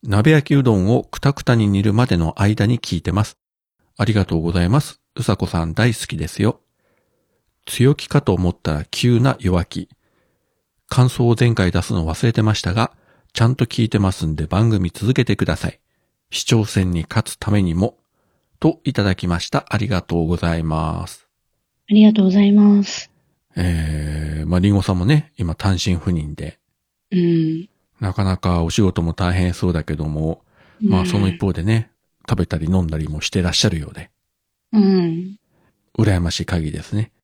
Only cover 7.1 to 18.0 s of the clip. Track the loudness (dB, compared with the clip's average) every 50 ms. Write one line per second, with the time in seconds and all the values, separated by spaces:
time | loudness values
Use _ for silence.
7.1 | _ _ _ _ _ _ _ _ _ _ _ -12 -2 2 2 2 2 0 -4 -2
8.1 | -2 0 2 2 0 2 2 0 -2 _ _ -4 -4 -4 -6 _ -6 -2 2 2
9.1 | 4 4 2 0 -2 -2 -2 0 0 0 0 _ -8 -12 -12 _ _ _ _ _
10.1 | _ _ _ _ _ _ _ _ _ _ _ _ _ _ _ _ 2 2 2 2
11.1 | 2 0 2 2 2 4 2 2 2 2 0 0 0 0 -2 -2 -4 -2 -2 -4
12.1 | -4 -2 -2 0 0 2 0 0 0 0 -2 -2 -2 0 -2 -2 _ _ _ _
13.1 | _ _ _ _ _ 0 2 2 2 0 -2 -2 0 -2 -2 0 2 2 2 2
14.1 | 0 -2 -4 -4 -4 -4 -4 -2 0 2 2 2 2 0 0 -2 -4 -4 -2 0
15.1 | 0 0 0 0 0 -2 0 -2 -2 -4 -4 -8 -10 _ _ _ _ _ _ _
16.1 | _ _ _ _ -10 -8 -2 2 2 2 2 0 0 0 0 0 0 -4 -4 -4
17.1 | -4 -4 -4 -4 -10 _ -4 -2 0 0 2 0 0 0 0 -2 -2 _